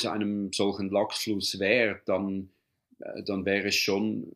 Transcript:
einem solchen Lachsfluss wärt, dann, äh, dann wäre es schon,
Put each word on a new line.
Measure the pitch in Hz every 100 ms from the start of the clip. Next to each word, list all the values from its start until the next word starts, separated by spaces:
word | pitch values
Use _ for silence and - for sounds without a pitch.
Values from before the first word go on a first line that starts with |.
| 110
einem | 107 104 104 98
solchen | - 101 98 98
Lachsfluss | 101 107 - - 101 92 95
wärt, | 98 120 110 - -
dann, | 92 98 98 92 _ _ _ _ -
äh, | - -
dann | - 95
wäre | 95 98 98
es | -
schon, | - 98 107 107 -